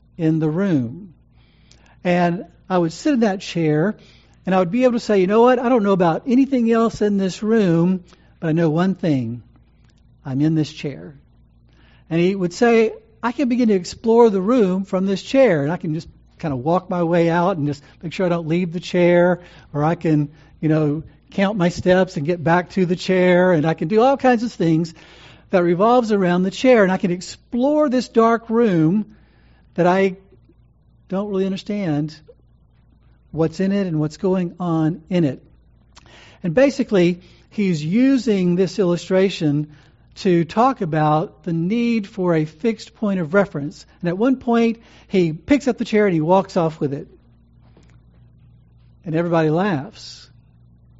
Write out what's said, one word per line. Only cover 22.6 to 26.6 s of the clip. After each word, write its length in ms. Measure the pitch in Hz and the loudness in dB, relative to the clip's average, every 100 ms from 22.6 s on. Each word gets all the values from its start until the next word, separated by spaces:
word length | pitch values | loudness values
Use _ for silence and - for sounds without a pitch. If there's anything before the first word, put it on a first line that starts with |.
| 175 | 0
to 140 | - 175 | -2 -2
the 100 | 175 | -2
chair, 560 | - 185 180 175 185 | 0 2 4 4 4
and 140 | 170 156 | 2 0
I 80 | |
can 160 | 160 160 | -2 -2
do 120 | 214 | 2
all 140 | 254 277 | 2 2
kinds 280 | 262 240 | 2 2
of 100 | 233 | -2
things 400 | - 170 160 170 - - - - - _ | -2 0 0 -2 -10 -20 -20 -20 -20 _
that 140 | 190 | 0
revolves 480 | 175 175 214 247 220 | 2 2 4 2 2
around 320 | 208 180 175 | 0 2 0
the 80 | 190 | -2
chair, 320 | - | 0